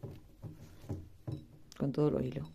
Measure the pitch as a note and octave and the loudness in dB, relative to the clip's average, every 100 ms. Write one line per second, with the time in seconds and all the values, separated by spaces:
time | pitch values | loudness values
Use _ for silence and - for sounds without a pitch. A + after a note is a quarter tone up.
0 | - - - - - - - - - - | -10 -10 -14 -12 -12 -10 -14 -12 -6 -6
1 | - - - - - - - - C#3 C#3 | -6 -10 -6 -6 -8 -16 -8 0 2 6
2 | D3 C3+ C3 C3 D#3 | 6 6 4 0 -4